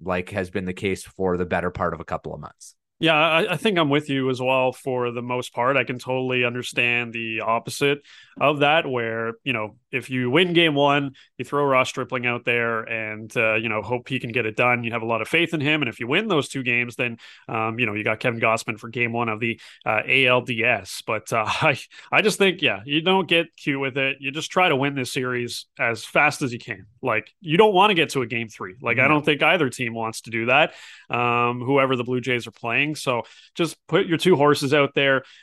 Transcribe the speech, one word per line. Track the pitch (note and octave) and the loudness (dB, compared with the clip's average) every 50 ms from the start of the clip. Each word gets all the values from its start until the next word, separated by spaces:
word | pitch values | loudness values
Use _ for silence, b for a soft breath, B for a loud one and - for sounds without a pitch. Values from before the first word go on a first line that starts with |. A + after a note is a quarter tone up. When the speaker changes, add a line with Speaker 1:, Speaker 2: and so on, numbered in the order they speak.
Speaker 1:
like | D#2+ F#2 F2+ F2+ F2+ - | -6 -4 -4 -4 -4 -4
has | G2+ G#2 F#2 F2+ | -4 -4 -4 -4
been | - G2+ F#2 | -4 -6 -4
the | F#2 | -6
case | F2+ - G#2 G2 F#2+ F#2 - | -6 -4 -2 -4 -4 -4 -8
for | - - - F#2+ F#2 F2+ | -14 -8 -4 -2 0 0
the | F2 F2+ | 0 -2
better | E2+ F#2+ F2 E2+ F2+ | 0 -2 -2 -2 -2
part | - - F#2+ E2+ | -2 -2 -2 -2
of | D#2+ D#2+ | -2 -6
a | E2 | -8
couple | - E2+ D#2 - D2+ | -8 -8 -8 -8 -10
of | D2+ D2 | -12 -12
months. | D2 - - _ - - _ _ _ _ _ - | -14 -16 -18 _ -20 -20 _ _ _ _ _ -2
Speaker 2:
Yeah, | E3 D#3+ D#3+ | 2 2 4
I, | D3+ D#3 E3 D#3+ E3 - - | 4 4 4 2 2 0 0
I | F3+ D3 | -2 0
think | - A3 G3 E3+ | 0 0 2 2
I'm | D#3+ C#3 | 2 4
with | C#3 D3 D3 D3 | 2 2 0 0
you | C#3 C3+ C3 C3 | -2 -2 0 -2
as | C3 A#2+ | -2 0
well | B2+ B2+ C3 C3 B2+ B2+ | 0 2 2 4 2 0
for | B2 - - C3+ B2+ B2 B2 A#2+ | -2 -4 -6 -4 -2 -2 -2 -4
the | A#2 B2 | -4 -6
most | A#2+ B2 B2 B2+ B2 - | -6 -4 -4 -6 -6 -6
part. | - B2+ A#2+ B2+ C#3 | -4 0 2 2 2
I | C3 A#2+ | 2 0
can | - B2+ B2+ | 0 -4 -8
totally | - B2+ B2+ C3 C3 B2+ B2+ B2+ B2 | -6 -4 -4 -2 -2 0 0 0 0
understand | A#2+ A#2+ B2 A#2+ - - C3 A#2+ A#2+ A#2+ A#2+ A#2+ A#2 | 0 -2 -4 -8 -6 -2 0 0 2 0 0 -2 -4
the | A2+ A#2 A2+ A2+ A2+ A2 | -8 -8 -6 -6 -6 -4
opposite | G#2 A2 A2+ A#2 - - - - C#3+ C#3 C#3+ C#3+ B B B B B B B - | -2 0 0 -2 -2 -6 -4 0 0 0 0 -2 B B B B B B B 0
of | C3 C#3 D#3 C#3+ | 0 2 2 4
that, | C#3+ C#3+ D3+ E3 - | 4 4 4 2 2
where, | D3 B2+ A#2+ A#2 A2+ A2+ A2+ A2+ A2+ A2+ - - | 0 -2 -2 -2 -2 -4 -4 -4 -4 -6 -8 -6
you | C#3 | -4
know, | B2 A2+ G#2+ G#2+ - _ _ - | -4 -4 -4 -6 -10 _ _ -8
if | - B2+ A2+ - | -8 -8 -6 -4
you | B2+ B2+ B2+ B2 | -4 -2 0 2
win | B2+ E3 F#3 F3 E3+ | 4 4 4 6 4
game | E3+ E3+ D#3+ D3 | 4 4 4 4
one, | C#3+ C#3+ C#3+ C#3+ C#3+ C#3+ C3+ B2+ b b b b - | 4 4 4 4 2 0 -2 -8 b b b b -12
you | A#2+ | -8
throw | - C#3+ C#3+ C#3+ | -4 0 0 2
Ross | C#3 C3 B2+ B2+ - | 4 4 4 2 2
Stripling | - C#3 B2 - B2+ B2+ A#2+ | -2 -6 -6 -4 -4 -2 -2
out | B2 A#2+ A#2+ - | -2 -2 -2 0
there | B2+ A#2+ A#2+ A#2 A#2 A#2 A2 | 0 0 2 2 0 -2 -2
and, | A2+ A#2 A#2 A2+ A2 G#2+ G#2+ G#2+ A2+ A2 - | -4 -4 -6 -6 -6 -6 -8 -10 -10 -6 -2
uh, | B2 A2+ A2 A2 | 0 2 2 2
you | A2 A2 A#2 | 0 0 0
know, | G#2+ G#2+ | -2 -2
hope | G2 G2 B2 A#2+ - - | -2 -2 -4 -4 -4 -4
he | C3+ A#2+ | -6 -6
can | - A#2+ | -4 -2
get | A2 B2 A2+ | -2 -2 -2
it | A2 G#2+ | -2 0
done. | - B2 B2 A#2+ A#2 | 2 2 4 4 2
You | A#2 A#2 | 0 -4
have | A2+ A#2 | -4 -4
a | A2+ | -2
lot | A#2 A#2 A2 | 0 0 -2
of | A2 - | 0 0
faith | - E3 E3+ D#3+ | 2 2 2 2
in | F3 D#3 | 0 -2
him. | C3+ D3 D#3 D#3 | 0 0 0 0
And | C#3+ A#2 | 0 -4
if | A2+ - | -6 -6
you | A#2+ | -4
win | A#2 D3 F#3 A3 A3 | -2 0 0 0 2
those | F#3 C#3+ B2+ - | 0 0 0 -2
two | - C#3 | -6 -6
games, | B2 B2 A#2+ A#2+ A#2+ A#2+ A#2 | -2 0 0 0 0 -2 -4
then, | - B2+ A#2+ A#2 B B B B B B B | -6 -6 -6 -6 B B B B B B B
um, | A#2 A2+ A2 A2+ A2 A#2 | -4 -2 -2 -2 -2 -2
you | B2 | -2
know, | G#2+ G#2 | -2 -2
you | G#2+ G#2+ | -2 -2
got | A#2 A2 - | -2 -2 0
Kevin | - B2+ A#2 A#2 | -2 -2 0 2
Gausman | A#2 A2+ A2+ A2+ - - A2+ A#2 | 2 2 2 0 -2 -6 -8 -8
for | - A#2+ | -10 -8
game | A#2 A#2+ A#2+ A#2 | -4 -2 -2 -2
one | A2+ A#2 A#2 A2+ | 0 -2 -2 -2
of | G#2+ G#2+ | -2 -2
the, | A#2+ A2+ A2+ B B B B B B | -2 -4 -4 B B B B B B
uh, | A#2+ A2 A2 - | 0 0 0 2
A | C3+ C3 C3+ C3 | 2 4 4 6
L | B2+ B2+ B2+ | 6 4 2
D | B2 C3 A#2+ A2+ A2 | 2 0 -2 0 2
S. | B2 A#2+ G2+ F#2+ - - - - | 2 2 0 -2 -8 -14 -10 -6
But, | - A2+ G#2+ - - | -4 -4 -4 -4 -2
uh, | B2 A2+ G#2+ | -2 0 0
<laughs> | |
I, | G#2 - - D3 D#3 C#3 - - - B B B B | 0 0 2 2 2 2 0 -6 -16 B B B B
I | B D3 | B 2
just | F#3+ G#3+ - - | 4 2 2 4
think, | G3 F#3+ E3+ - | 2 2 2 2
yeah, | D#3 B2 G2+ F#2+ G#2+ | 0 0 0 -2 -6
you | C#3+ C#3+ D#3+ | -4 -2 0
don't | D#3+ F#3+ F#3+ F#3+ F3+ - | 2 2 2 2 2 2
get | E3+ E3 E3 - _ | 2 2 0 -2 _
cute | - - D#3 C#3 C#3 | -8 -4 -4 -2 -2
with | C#3 C3+ A#2+ C#3 | -2 -4 -2 -2
it. | C3+ C3+ C#3 - | -2 -2 -4 -6
You | C#3 C3+ | -8 -8
just | C#3 D#3+ D3+ - | -8 -8 -8 -2
try | - F#3+ F3+ F3+ | 2 2 4 4
to | D3 | 4
win | B2+ C#3 C#3+ C#3+ | 2 2 0 -2
this | C3+ B2+ - | -2 -4 -4
series | - C#3+ B2+ B2+ B2 A#2+ A#2+ A#2 A2+ - - _ _ - | -4 -4 -4 -2 -4 -4 -4 -6 -8 -12 -14 _ _ -2
as | C3 A#2 A#2 G#2+ - | -2 -2 -2 -4 -6
fast | - - E3+ D3 D3+ C#3 - | 0 2 4 4 2 2 0
as | D3+ B2 | -4 -4
you | - - | -4 -6
can. | - - A2 F#2 - - _ - | -10 -12 -12 -12 -14 -20 _ -6
Like, | - B2+ A2 A2 - - _ _ | -2 0 0 -2 -2 -6 _ _
you | - D#3 D3 F3 | -6 -2 0 2
don't | A3 - F#3 | 2 4 4
wanna | F3+ G3 G#3+ G3 | 4 4 4 4
get | E3 D3+ - | 2 0 -2
to | - C#3 | -2 -4
a | B2 | -4
game | G#2+ B2 A#2 A#2 G#2+ | -4 -6 -8 -8 -8
three. | - - A#2 F#2 F#2 - | -12 -14 -14 -14 -12 -8
Like, | A#2+ A#2 A#2+ B2+ | -4 -2 0 2
I | |
Speaker 1:
No. | B2+ C#3+ | 4 4
Speaker 2:
don't | D#3 D3 D3 | 4 4 4
think | E3 D3+ C#3 | 2 2 2
either | D#3+ D3+ F3+ F3+ D3+ B2+ | 4 2 2 2 0 -2
team | - - B2+ A#2 A2+ | -2 -4 -6 -6 -4
wants | A2+ A2 A2 A2 - | -6 -6 -6 -8 -10
to | - A#2+ | -12 -8
do | A2+ A2+ A2+ | -4 -4 0
that, | A#2+ B2+ C#3+ E3 F3+ B B B B B B B B | 2 4 4 2 2 B B B B B B B B
um, | B2 A#2+ A#2+ A#2+ A#2+ A#2+ A#2+ A#2+ B2 B2 | -2 -2 0 0 2 2 2 0 0 -2
whoever | A#2+ B2+ C#3 C3+ C3+ C3 C3 | -2 2 2 2 4 2 0
the | A#2+ A#2+ | -2 -2
Blue | B2 B2+ B2+ | -2 -4 -4
Jays | A#2 C3+ B2 A#2+ A2+ | -2 -2 -2 -2 -4
are | A#2 | -8
playing. | - - - A#2 A#2 C3 C#3+ D3+ D3+ | -14 -8 -6 -2 0 0 0 -2 -2
So | - - C#3 B2 A#2 - B B B B B B | -4 -2 -2 -2 -2 -4 B B B B B B
just | - E3+ D3+ - _ _ - | -2 -2 -2 -4 _ _ 0
put | D#3 F#3 G3 | 0 0 2
your | F#3+ E3 D3 | 2 0 2
two | - F3+ F3+ | 4 4 6
horses | C3 D3 D3 D3 - D3 C3 C#3+ | 6 6 4 4 4 2 2 4
out | D3 C#3 C3 - | 4 2 2 2
there. | D3 C#3 C#3 C3+ C3 - B B B | 2 4 4 2 2 0 B B B